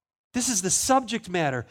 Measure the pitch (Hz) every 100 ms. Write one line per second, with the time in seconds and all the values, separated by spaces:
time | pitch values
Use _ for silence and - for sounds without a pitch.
0 | _ _ _ 247 247 208 185 - - 262
1 | 233 226 - 180 151 127 110